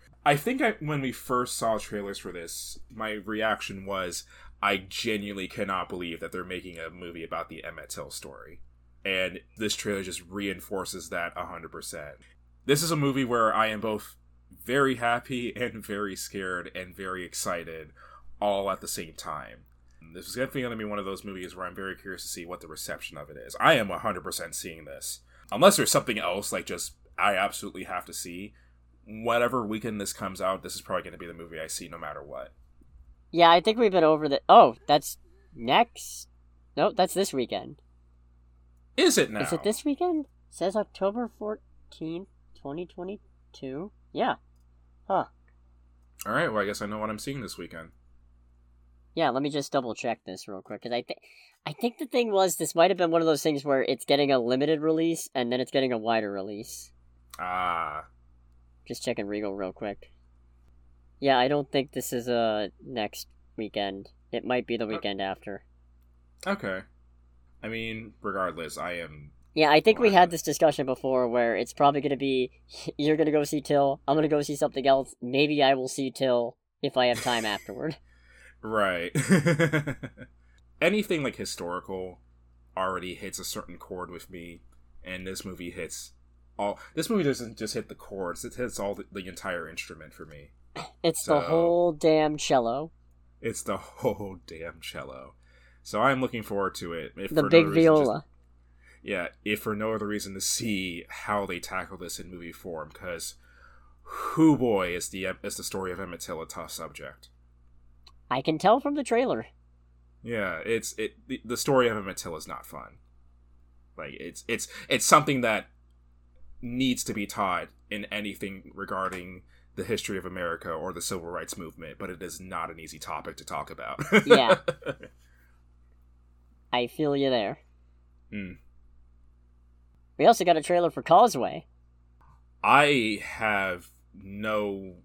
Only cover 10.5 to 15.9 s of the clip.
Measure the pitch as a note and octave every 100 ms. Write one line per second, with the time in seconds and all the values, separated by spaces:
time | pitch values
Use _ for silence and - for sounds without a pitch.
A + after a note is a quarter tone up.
10.5 | F2+ - G2 F2+ F#2 E2+ F2+ E2+ F2 E2+
11.5 | E2+ D#2+ D#2 - E2 D2 C2+ - - _
12.5 | _ - D3+ D#3+ D#3+ C#3 C3+ B2 A#2+ A2
13.5 | G#2+ A2 G#2+ A2 G#2+ - - - - -
14.5 | - - C3+ C3+ A#2+ A#2 A#2+ - B2 A#2+
15.5 | - A#2+ A2 G2+